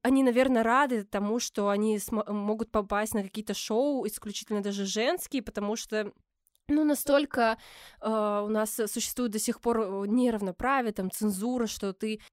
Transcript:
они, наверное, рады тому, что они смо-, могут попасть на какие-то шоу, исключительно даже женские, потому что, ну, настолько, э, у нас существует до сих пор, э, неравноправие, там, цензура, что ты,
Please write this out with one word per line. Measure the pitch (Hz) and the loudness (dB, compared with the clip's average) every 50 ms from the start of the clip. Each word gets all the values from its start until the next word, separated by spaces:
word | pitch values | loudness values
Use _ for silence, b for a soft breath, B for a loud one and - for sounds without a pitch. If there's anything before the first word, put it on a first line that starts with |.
| - | 0
они, | 262 269 269 269 | 4 4 6 6
наверное, | 254 233 247 262 269 262 226 226 | 4 4 4 4 4 4 4 4
рады | 226 233 269 294 262 247 214 196 | 4 4 4 4 2 2 -2 -2
тому, | 208 - 202 202 208 226 247 | -2 -4 -2 -2 0 -2 -2
что | 233 - - 220 202 202 | -2 -4 -2 -2 0 2
они | 202 202 214 220 214 202 | 2 2 2 2 0 0
смо-, | - - 233 214 - - | -2 -2 -2 -4 -2 -2
могут | 208 208 202 208 214 214 226 - | -4 -4 -2 -2 -2 -2 -4 -4
попасть | - 214 202 196 208 202 214 214 - | -2 -2 -2 0 -2 -2 -2 -2 -2
на | 214 196 | -4 -4
какие-то | 196 - 214 214 - 196 | -4 -6 -10 -6 -6 -6
шоу, | - - - 214 226 269 294 285 254 - | -6 -4 -2 0 2 2 2 0 0 -2
исключительно | 214 - - - 214 202 - - - 214 208 202 | -4 -6 -8 -10 -10 -10 -10 -6 -4 -4 -2 -2
даже | 208 202 202 196 | -2 -4 -4 -4
женские, | 196 196 214 226 277 349 349 - - - 262 220 | -2 -2 0 0 0 0 -2 -4 -4 -6 -6 -6
потому | - - 226 202 202 220 | -6 -6 -6 -4 -4 -4
что, | 233 - - 214 214 208 208 - _ _ _ _ _ _ _ _ _ _ - | -6 -6 -4 -4 -4 -4 -4 -8 _ _ _ _ _ _ _ _ _ _ 0
ну, | 285 302 311 | 2 2 4
настолько, | 302 294 - - 294 277 285 294 - - 254 233 220 226 - B B B B B B B B - | 4 2 0 2 4 4 4 4 2 0 0 2 2 0 -2 B B B B B B B B -4
э, | 214 220 220 214 208 208 208 208 | -2 0 0 0 0 0 0 0
у | 208 | 0
нас | 214 214 220 214 - - 220 | 0 0 0 0 -2 -4 -4
существует | 208 - 240 - - - - 247 233 202 | -4 -2 -4 -4 -4 -2 -2 -2 -2 -2
до | 220 | -2
сих | - - 233 - | -2 -2 -4 -2
пор, | - 233 233 220 | 0 0 0 2
э, | 220 185 196 196 202 | 0 -2 -2 -4 -2
неравноправие, | 202 220 247 247 247 226 208 202 190 175 - - 254 269 269 240 220 208 | 0 2 4 4 4 2 0 -2 -4 -4 -2 0 0 2 2 2 0 -2
там, | - 190 185 | -2 -4 -4
цензура, | - - 214 214 196 185 208 247 254 247 233 | -4 -2 0 0 0 0 -2 -2 0 0 0
что | 214 - - - 196 190 | -2 -4 -4 -6 -6 -6
ты, | - - 214 220 214 b b | -4 -4 -4 -4 -6 b b